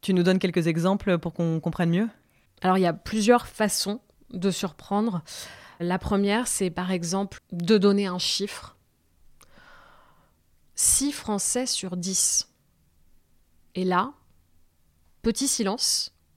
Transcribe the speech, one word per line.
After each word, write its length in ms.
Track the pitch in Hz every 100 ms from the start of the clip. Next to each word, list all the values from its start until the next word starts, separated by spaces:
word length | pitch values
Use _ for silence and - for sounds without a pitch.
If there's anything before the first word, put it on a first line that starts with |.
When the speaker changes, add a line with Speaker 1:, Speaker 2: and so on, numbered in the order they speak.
Speaker 1:
Tu 100 | -
nous 100 | 190
donnes 180 | 175 185
quelques 260 | 185 175 165
exemples 520 | 165 170 202 - 175
pour 140 | 170
qu'on 280 | - 170 160
comprenne 280 | 160 165 170
mieux ? 220 | 170 226 - _ _ _ _
Speaker 2:
Alors, 160 | 185 185
il 60 |
y 40 | 180
a 60 |
plusieurs 540 | 165 - 214 208 240 -
façons 540 | - 214 - - 208 _ _ -
de 200 | - 190
surprendre. 720 | 180 190 - - 202 226 180 - - - - - -
La 180 | 175 180
première, 500 | - 196 202 208 247
c'est 200 | - 190
par 220 | 170 180
exemple 500 | 185 170 190 196 - _
de 260 | 175 175 214
donner 280 | 196 202 202
un 120 | 180
chiffre. 580 | - - 202 - - - _ _ _ _ - - - - - - - - - _ _ _ _ _ _
Six 380 | - - - 277
Français 520 | 277 - 202 - 247
sur 320 | 254 - 190 180
dix. 560 | 175 190 - - - _ _ _ _ _ _ - _ _ _ _ _
Et 100 | -
là, 280 | 185 180 226 285 _ _ _ _ _ _ _ _ _ _
petit 260 | 226 226 277
silence, 640 | - 202 220 - - - _ _